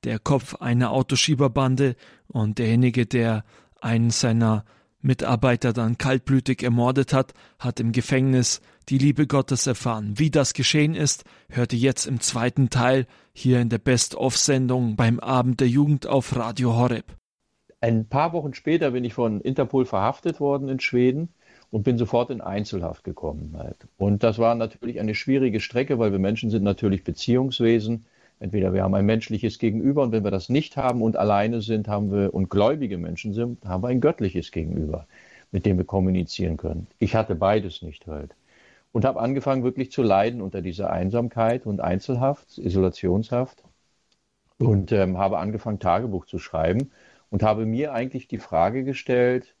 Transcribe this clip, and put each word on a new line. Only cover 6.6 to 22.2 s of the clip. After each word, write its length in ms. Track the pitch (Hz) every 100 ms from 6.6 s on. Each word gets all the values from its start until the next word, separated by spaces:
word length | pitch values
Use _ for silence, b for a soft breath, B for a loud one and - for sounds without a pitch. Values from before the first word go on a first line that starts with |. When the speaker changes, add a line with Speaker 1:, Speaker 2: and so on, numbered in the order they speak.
Speaker 1:
ermordet 500 | 123 117 120 131 131
hat, 220 | 135 131 b b b
hat 220 | 127 117
im 120 | 117
Gefängnis 720 | 113 - 135 131 127 120 - b b -
die 80 | 135
Liebe 300 | 139 135 147
Gottes 400 | 143 127 127 -
erfahren. 480 | 113 123 113 104 104
Wie 140 | 156
das 240 | 156 131
geschehen 400 | - 127 156 151
ist, 300 | 160 147 - b b b
hört 240 | 123 120
ihr 60 | 117
jetzt 260 | 131 127 -
im 140 | 123
zweiten 500 | - 113 120 131 127
Teil 360 | 127 120 135 123 b b
hier 260 | - 127 123
in 80 | 120
der 80 | 113
Best-of-Sendung 1200 | - 123 - - 127 - - 135 127 127 120 107
beim 240 | 117 117
Abend 400 | - 131 123 123
der 80 | 131
Jugend 380 | 127 147 147 -
auf 280 | 135 -
Radio 420 | 123 113 117 127 113
Horeb. 280 | 123 113 - - _ _ _ _ _ _
Speaker 2:
Ein 240 | 117 113 110
paar 260 | 135 165
Wochen 220 | 170 151
später 380 | 123 - 165 151
bin 120 | 123
ich 80 | 120
von 300 | - 117 104
Interpol 420 | - 135 127 131
verhaftet 560 | 127 101 107 139 175 -
worden 280 | 143 139 135
in 100 | 131
Schweden 480 | - 123 123 135 170 b b b b
und 120 | 110
bin 160 | 101 120
sofort 320 | 117 120